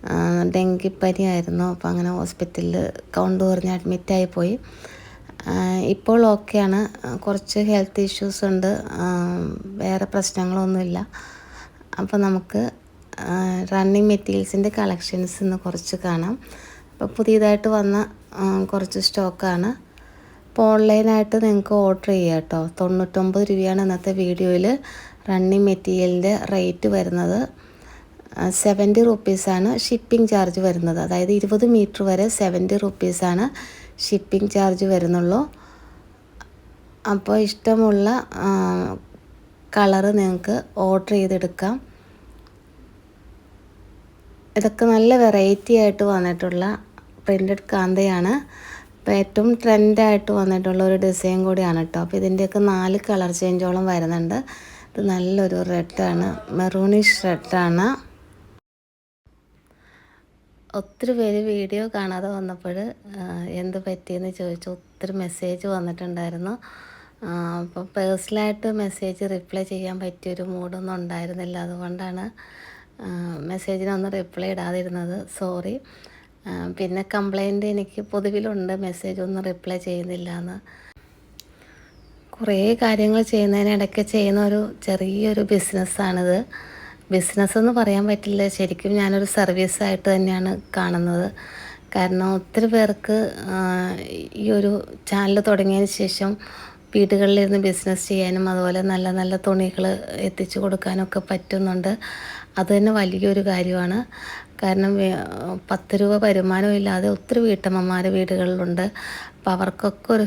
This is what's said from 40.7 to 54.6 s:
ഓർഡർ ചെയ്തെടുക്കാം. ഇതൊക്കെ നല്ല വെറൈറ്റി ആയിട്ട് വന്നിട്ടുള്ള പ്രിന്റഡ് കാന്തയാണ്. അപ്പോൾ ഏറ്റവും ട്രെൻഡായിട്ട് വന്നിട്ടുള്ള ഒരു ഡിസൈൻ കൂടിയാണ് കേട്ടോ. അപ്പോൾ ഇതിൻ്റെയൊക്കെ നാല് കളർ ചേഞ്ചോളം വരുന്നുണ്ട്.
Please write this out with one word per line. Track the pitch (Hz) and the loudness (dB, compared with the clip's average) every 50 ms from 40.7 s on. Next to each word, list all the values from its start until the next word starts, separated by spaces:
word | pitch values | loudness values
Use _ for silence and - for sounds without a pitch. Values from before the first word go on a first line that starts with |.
| - 214 190 | -4 -2 2
ഓർഡർ | 190 190 190 190 - 208 202 | 2 2 2 2 2 2 2
ചെയ്തെടുക്കാം. | 196 185 190 185 185 175 180 - 190 196 240 269 - - - - - - - - - - - - - - - - - - - - - - - - _ - - - - - - - _ - - - - - - - - - - - - - - - - - - - - - - | 2 2 0 0 -2 -4 -4 -4 -2 -2 -2 -4 -8 -14 -20 -20 -20 -20 -20 -20 -20 -20 -20 -20 -20 -20 -20 -20 -20 -20 -20 -20 -20 -20 -20 -20 _ -20 -20 -20 -20 -20 -20 -20 _ -20 -20 -20 -20 -20 -20 -20 -20 -20 -20 -20 -20 -20 -20 -20 -20 -20 -20 -20 -20 -4 -2
ഇതൊക്കെ | 214 202 220 214 - 240 233 226 | 2 2 2 2 4 4 6 6
നല്ല | 220 220 233 247 254 240 | 8 8 8 8 8 8
വെറൈറ്റി | 220 208 202 190 196 202 202 - - 233 226 214 | 8 8 6 6 6 4 2 4 4 6 6 8
ആയിട്ട് | 202 202 - 208 | 6 4 2 2
വന്നിട്ടുള്ള | 202 196 190 180 180 175 175 180 180 175 175 185 202 214 - - - - - - - - - - | 2 2 2 2 0 -2 -2 -2 -2 -2 -2 -2 -2 -4 -6 -10 -18 -20 -20 -20 -20 -20 -8 0
പ്രിന്റഡ് | - 196 190 190 190 202 196 - - - | 0 2 2 2 0 -2 -4 -2 -2 0
കാന്തയാണ്. | 196 185 185 185 190 196 196 190 180 175 190 247 285 277 - - - - - - - - - - - | 0 2 2 2 4 4 2 2 2 2 2 0 0 -2 -8 -20 -20 -18 -18 -18 -18 -20 -20 -20 -10
അപ്പോൾ | - - 202 196 | -2 0 2 2
ഏറ്റവും | 196 196 - 208 214 233 240 226 | 2 0 0 2 4 4 2 4
ട്രെൻഡായിട്ട് | - 233 220 208 214 214 214 214 220 214 208 202 214 - | 4 4 6 6 6 6 6 6 6 4 4 2 2 0
വന്നിട്ടുള്ള | 208 202 190 190 190 185 185 190 185 185 190 | 0 0 2 2 0 0 0 0 0 2 2
ഒരു | 190 190 185 190 | 4 4 4 2
ഡിസൈൻ | 190 185 - - 185 185 185 190 | 0 0 0 0 0 0 2 2
കൂടിയാണ് | 190 185 185 185 175 165 165 | 2 2 2 0 0 0 0
കേട്ടോ. | 165 165 - 170 | -2 -2 -4 -4
അപ്പോൾ | 175 175 190 | -4 -2 -2
ഇതിൻ്റെയൊക്കെ | 196 190 190 190 190 196 190 - 208 | -2 0 0 0 0 0 0 2 2
നാല് | 202 202 190 185 185 190 190 202 - | 2 4 2 2 0 0 0 -2 0
കളർ | - 208 190 185 175 175 170 | 0 0 0 0 -2 -2 -2
ചേഞ്ചോളം | 190 185 180 180 185 180 180 185 190 190 | 0 0 0 0 0 0 0 0 0 0
വരുന്നുണ്ട്. | 180 170 165 160 170 170 165 165 196 247 269 - - - | 0 0 0 0 0 -2 -2 -2 -2 -4 -6 -8 -16 -20